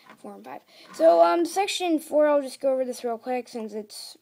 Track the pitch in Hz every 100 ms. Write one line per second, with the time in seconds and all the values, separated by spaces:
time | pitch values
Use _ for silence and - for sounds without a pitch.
0 | - - 208 202 220 135 - - - -
1 | 330 339 339 339 339 381 403 - 359 311
2 | - 294 302 294 262 - 269 262 247 233
3 | 240 226 254 254 240 240 220 214 214 -
4 | - -